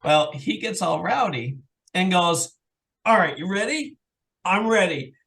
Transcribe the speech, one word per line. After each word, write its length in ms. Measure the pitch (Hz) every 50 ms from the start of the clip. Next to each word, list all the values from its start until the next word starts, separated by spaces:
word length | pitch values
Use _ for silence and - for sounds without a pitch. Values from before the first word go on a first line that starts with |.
| -
Well, 280 | 160 151 151 151 -
he 260 | - 139 - - 302 -
gets 240 | - 220 - -
all 200 | 190 165 165 156
rowdy 560 | 156 156 151 - - - 147 123 117 131 139 139 - _ _ _ _ _ _
and 160 | 180 185 190
goes, 420 | 185 180 175 170 170 165 - - _ _ _ _ _ _ _ _ _ _ _
All 140 | - 226 208
right, 180 | 175 156 143 135
you 100 | 156 185
ready? 480 | 196 202 208 233 294 311 294 294 - _ _ _ _ _ _ _ _ _ _
I'm 240 | 180 185 202 220 226
ready. 460 | 226 214 190 175 160 139 131 135 - _ _